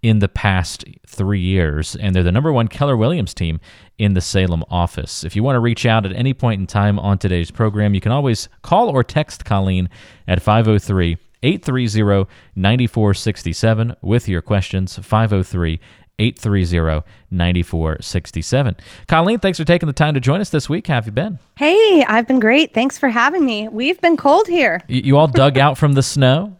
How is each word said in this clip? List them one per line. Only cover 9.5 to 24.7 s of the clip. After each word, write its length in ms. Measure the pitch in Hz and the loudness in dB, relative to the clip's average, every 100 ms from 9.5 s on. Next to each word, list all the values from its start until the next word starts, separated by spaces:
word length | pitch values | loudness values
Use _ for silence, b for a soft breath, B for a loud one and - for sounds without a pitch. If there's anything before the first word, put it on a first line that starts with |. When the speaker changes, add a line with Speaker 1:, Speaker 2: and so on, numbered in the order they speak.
| 101 95 92 90 b b b b | -2 0 0 -2 b b b b
Speaker 1:
at 140 | 90 | -2
five 260 | - 110 110 | 2 2 4
oh 100 | 104 | 2
three, 400 | - 98 85 82 _ _ | 2 0 0 -2 _ _
eight 200 | 127 190 | -2 -2
three 240 | - 127 120 | -2 -2 -2
zero, 400 | 107 104 98 95 b b - | 0 2 2 0 b b -2
nine 280 | 95 123 120 | 0 2 0
four 240 | - 107 | 0 0
six 280 | 98 - 104 - - | 0 -2 -6 -6 -2
seven 380 | 113 110 117 - | 0 0 -2 -6
with 260 | - 117 - | -2 -2 0
your 140 | 87 | -4
questions, 580 | - 101 92 95 92 - | -2 -2 -2 -4 -6 -8
five 300 | 95 107 113 | -2 0 2
oh 120 | 104 | 0
three, 360 | 90 92 85 80 b b b - | -2 -4 -4 -4 b b b -4
eight 180 | 110 - | -4 -2
three 280 | 113 101 87 | -2 0 0
zero, 380 | 85 80 78 - b b | 0 0 -2 -6 b b
nine 320 | 92 85 90 | -2 0 0
four 340 | 85 82 80 78 | -2 -4 -4 -4
six 300 | - 92 - - | -6 -8 -6 -10
seven. 340 | 80 131 131 - B B B | -2 -2 -2 -4 B B B
Colleen, 320 | 160 170 233 | 0 2 0
thanks 180 | 190 175 | -2 -2
for 80 | 156 | 0
taking 220 | 175 160 | 2 0
the 60 | |
time 200 | 139 151 | 0 0
to 60 | 143 | 0
join 220 | 120 160 | 0 -2
us 80 | 208 | -2
this 200 | 160 - | -4 -2
week. 180 | 160 - | -6 -2
How 80 | 131 | -4
have 100 | 113 | -2
you 80 | |
been? 260 | 107 196 175 _ - | -4 -6 -8 _ -2
Speaker 2:
Hey, 460 | 294 381 440 359 262 | 2 4 6 4 4
I've 200 | 220 233 | 0 2
been 120 | 262 | 2
great. 340 | 220 262 311 | 4 4 2
Thanks 240 | - 262 - | 0 -2 -2
for 120 | 269 | -2
having 360 | 233 247 359 277 | 2 0 2 -2
me. 240 | 208 214 | -2 -6
We've 300 | 214 262 359 | -4 -4 0
been 160 | 339 330 | 0 2
cold 300 | 277 320 427 | 4 4 2
here. 340 | 349 247 | 0 0